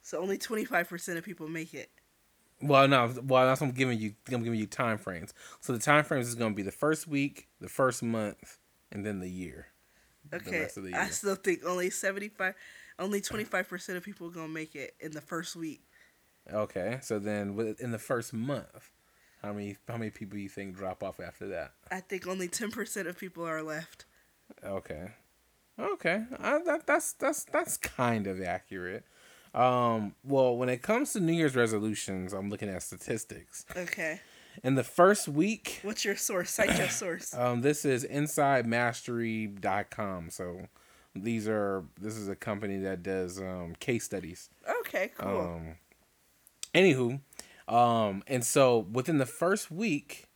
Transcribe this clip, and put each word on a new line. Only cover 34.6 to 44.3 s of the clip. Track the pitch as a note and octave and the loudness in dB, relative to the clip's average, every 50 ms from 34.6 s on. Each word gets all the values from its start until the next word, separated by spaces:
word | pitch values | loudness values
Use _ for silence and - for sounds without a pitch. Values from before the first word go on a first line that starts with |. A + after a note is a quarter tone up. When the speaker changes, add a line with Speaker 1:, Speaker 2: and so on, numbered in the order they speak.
| - | 0
Speaker 2:
In | C3 C3+ | 2 2
the | C3+ A#2+ | 2 0
first | - - - F3 F#3+ G#3 G3+ - | 0 6 8 8 8 8 6 2
week | - C#3+ D3 E3+ G3+ A3+ G#3 - - - - | -2 2 2 2 2 2 -2 -6 -10 -10 -8
Speaker 1:
What's | - G3+ G#3+ - - | -6 -6 -4 -2 -2
your | G#3+ G3+ | -2 -2
source? | - - - A3 F3+ F3 - | 0 -2 -2 0 -2 -2 -2
Cite | - - G#3+ - - | 2 2 4 4 4
your | - G3 - | 2 2 0
source. | - - G#3+ F#3 E3 F#3 - - - | -2 -4 -4 -4 -6 -6 -8 -8 -2
Speaker 2:
<clears throat> | |
Um, | B2 B2 B2 B2 A#2+ | 0 2 2 2 4
this | A#2 C#3+ D3 D3 - | 4 2 2 4 2
is | D3 C3 A#2+ C3 | 2 2 2 0
inside | - A#2+ C#3+ D3 D3 - C#3+ D3 C#3 C#3 C3 A#2 | -2 -2 -2 -2 0 2 2 4 6 6 4 4
mastery | A#2 A#2 A#2+ A#2+ A#2+ A#2 - - - A#2+ A#2 A#2 A2+ A2 A2 A2 | 2 2 2 2 2 0 -2 -6 -4 -2 -2 0 0 0 -2 -2
dot | G#2 G2+ G2 F#2 G2+ F#2+ G2+ G2 - | -4 -6 -2 0 0 0 0 -2 -4
com. | - - G#2+ G2 F#2+ F2+ E2+ E2 | -6 -4 -4 -4 -4 -6 -8 -10
So | - - F#2 F2+ F2 F#2 F2 - _ - - - - - - _ _ | -10 -8 -8 -8 -8 -8 -12 -14 _ -20 -20 -20 -20 -20 -20 _ _
these | G2 F#2+ A#2 A#2 A2+ G#2 | -6 -2 -2 -2 0 0
are, | G#2+ A2 G#2+ G2+ G2+ G2 F#2+ F2 C#2+ _ - | 0 0 2 2 0 0 -2 -4 -8 _ -10
this | F#2+ A2 A2 | -8 -8 -6
is | A2 G#2 G2 | -6 -6 -6
a | G2 | -6
company | - - - G#2+ G2+ G#2+ G2+ G2 G2 | -6 -6 -6 -4 -4 -4 -4 -4 -2
that | F#2+ F#2+ F#2+ F2+ | -2 -4 -4 -4
does, | F2 G2+ F#2+ F#2+ F#2 F2+ F2+ F#2+ | -4 -4 -2 -2 -2 -4 -6 -8
um, | F#2+ F#2 F#2 F2+ F2 E2+ E2+ - | -8 -6 -6 -6 -8 -8 -10 -8
case | - - B2 A2 - | -2 0 0 0 -2
studies. | - - - F2+ D#2+ | -4 -6 -6 -8 -8